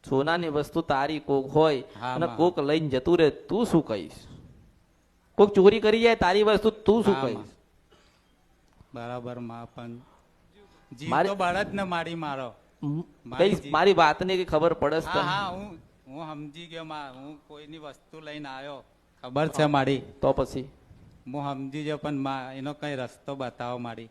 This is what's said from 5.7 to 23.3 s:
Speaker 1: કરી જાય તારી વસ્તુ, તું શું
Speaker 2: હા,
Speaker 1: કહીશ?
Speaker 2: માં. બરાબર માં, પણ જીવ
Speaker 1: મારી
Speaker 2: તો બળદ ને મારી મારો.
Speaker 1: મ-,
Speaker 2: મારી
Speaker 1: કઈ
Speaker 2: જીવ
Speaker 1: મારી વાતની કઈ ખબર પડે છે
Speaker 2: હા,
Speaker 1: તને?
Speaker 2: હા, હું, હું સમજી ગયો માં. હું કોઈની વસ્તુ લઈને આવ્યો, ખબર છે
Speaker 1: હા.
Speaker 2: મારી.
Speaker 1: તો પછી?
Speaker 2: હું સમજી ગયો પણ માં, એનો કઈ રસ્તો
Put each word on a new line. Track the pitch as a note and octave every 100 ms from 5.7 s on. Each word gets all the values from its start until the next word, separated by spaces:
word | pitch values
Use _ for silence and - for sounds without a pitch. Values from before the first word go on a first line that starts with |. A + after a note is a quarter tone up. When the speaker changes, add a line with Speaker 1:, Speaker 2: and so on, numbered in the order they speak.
| A3
Speaker 1:
કરી | G#3+ A3+
જાય | A#3
તારી | A3 F3+ G3
વસ્તુ, | G#3+ G#3 G#3+
તું | - - A3
શું | G3+
Speaker 2:
હા, | F#3
Speaker 1:
કહીશ? | C3 A2+
Speaker 2:
માં. | G#2+ - _ _ _ _ _ _ _ _ _ _ _ _ -
બરાબર | A#2+ A#2 B2 A#2+ B2
માં, | A#2+ A#2 A#2
પણ | - A#2+ A#2+ C3 _ _ _ _ _ _ _ _
જીવ | B2 D3
Speaker 1:
મારી | C#3 F#3+
Speaker 2:
તો |
બળદ | G3 F3+ F3+ G#3
ને | G3+
મારી | F#3+ F3 E3
મારો. | E3+ D#3 C3+ B2+ - _ _
Speaker 1:
મ-, | D3 D3+ E3+ _ B2
Speaker 2:
મારી | B2+ E3+
Speaker 1:
કઈ | E3+
Speaker 2:
જીવ | C#3
Speaker 1:
મારી | D3+ F#3
વાતની | F3 D#3+ D3+ F#3 F#3+
કઈ |
ખબર | F3+ D3+ E3
પડે | E3 C#3+ D#3
છે |
Speaker 2:
હા, | D#3
Speaker 1:
તને? | F#3
Speaker 2:
હા, | F3+ G3 G3
હું, | F3+ G#3 E3+ - _ -
હું | C#3 D#3+
સમજી | D3+ D3+ D3 E3+
ગયો | E3
માં. | D#3+ D3+ C#3+
હું | B2+ C#3 D3+ _
કોઈની | D3+ D3+ D#3+
વસ્તુ | D3+ C3 _ D#3
લઈને | D3+ D3 C#3+
આવ્યો, | C3 C#3 C#3 - _ _ _
ખબર | B2+ C3 D#3
છે | -
Speaker 1:
હા. | D3+
Speaker 2:
મારી. | C#3+ C3+ C3+ - -
Speaker 1:
તો | C3+
પછી? | C3+ C3 C3+ B2+ _ _ - - - -
Speaker 2:
હું | C#3 C#3+
સમજી | C3+ C3+ C#3+
ગયો | D3+ D3+
પણ | D3
માં, | C#3+ C3+ C3+ B2+
એનો | C3+ C3+
કઈ | C#3+ D3 C#3
રસ્તો | B2 - -